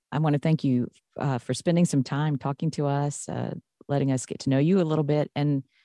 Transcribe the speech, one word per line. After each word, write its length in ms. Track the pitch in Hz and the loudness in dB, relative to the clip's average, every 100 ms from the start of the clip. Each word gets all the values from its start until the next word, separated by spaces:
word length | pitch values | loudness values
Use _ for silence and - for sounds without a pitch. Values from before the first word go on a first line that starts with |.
| _ | _
I 60 | - | -2
want 160 | 156 | 0
to 60 | 147 | 2
thank 240 | 165 160 | 2 2
you, 260 | 143 123 120 - _ - | 2 0 0 -8 _ -6
uh, 180 | 143 127 | -4 -4
for 160 | - | -4
spending 320 | 127 - 170 175 | -4 0 2 4
some 180 | 143 | 2
time 340 | 127 143 151 143 | 0 -2 -2 -2
talking 340 | 143 139 165 | -4 -4 -4
to 160 | 151 147 | -2 -2
us, 420 | 143 147 - - | 0 -2 -4 -10
uh, 240 | - 120 - - _ - | -6 -6 -8 -14 _ -4
letting 240 | 143 139 | 0 2
us 140 | 131 - | 0 -4
get 140 | - | -6
to 100 | - | 0
know 80 | 135 | 2
you 240 | 147 190 | 4 2
a 20 | |
little 200 | 160 156 | 2 0
bit, 260 | 147 151 147 - | 0 0 0 -2
and, 280 | 147 139 135 _ | 0 0 -4 _